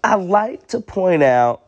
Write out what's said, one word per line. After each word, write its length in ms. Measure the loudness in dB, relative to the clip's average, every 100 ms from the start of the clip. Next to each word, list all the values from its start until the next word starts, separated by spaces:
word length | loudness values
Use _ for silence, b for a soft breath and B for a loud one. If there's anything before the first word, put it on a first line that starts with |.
I 140 | 0 -2
like 500 | 0 -2 -2 -10 _
to 120 | -10
point 420 | -8 -2 0 2
out 400 | 4 4 2 -2